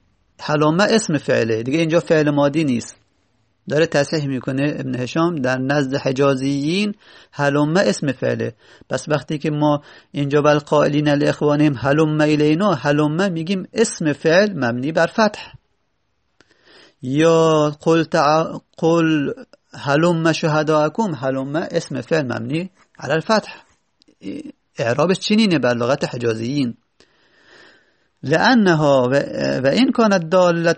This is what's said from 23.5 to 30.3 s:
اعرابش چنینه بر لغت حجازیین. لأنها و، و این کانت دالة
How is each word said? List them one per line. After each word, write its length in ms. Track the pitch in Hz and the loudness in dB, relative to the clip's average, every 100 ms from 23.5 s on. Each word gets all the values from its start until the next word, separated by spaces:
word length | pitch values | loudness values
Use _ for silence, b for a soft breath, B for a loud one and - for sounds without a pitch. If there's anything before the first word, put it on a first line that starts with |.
| - _ _ _ _ _ _ 190 - - - _ - | -10 _ _ _ _ _ _ -14 -12 -14 -20 _ -6
اعرابش 420 | 120 127 165 185 | -2 0 2 0
چنینه 400 | - 214 220 160 | 0 2 2 2
بر 140 | 123 | 2
لغت 420 | 120 120 147 165 131 | 0 0 0 -2 -4
حجازیین. 640 | 117 110 117 147 127 113 _ _ b b b b b b b b b b b _ | -4 -2 -4 -2 -4 -6 _ _ b b b b b b b b b b b _
لأنها 880 | 131 160 202 247 196 160 151 139 123 | -2 0 4 4 4 4 4 4 2
و، 40 | 139 - - 139 139 | 0 -2 -4 -4 -2
و 40 | 131 | 0
این 240 | 165 262 | 2 2
کانت 380 | 240 220 196 | 2 2 0
دالة 440 | 160 | 2